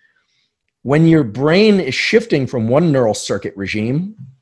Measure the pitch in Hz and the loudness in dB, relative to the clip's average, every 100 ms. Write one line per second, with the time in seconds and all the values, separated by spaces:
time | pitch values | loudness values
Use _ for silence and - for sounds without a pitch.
0 | _ _ _ _ _ _ _ _ 117 147 | _ _ _ _ _ _ _ _ -2 2
1 | 165 160 120 110 147 180 220 202 135 123 | 4 4 0 -2 0 4 4 2 0 -4
2 | - 220 220 151 123 127 110 135 170 135 | 0 0 0 -2 -2 -4 0 2 2 2
3 | 117 101 - 101 98 98 98 107 110 143 | 0 -2 -4 -6 -6 -10 -8 -4 -4 -4
4 | 190 214 - _ | -6 -12 -20 _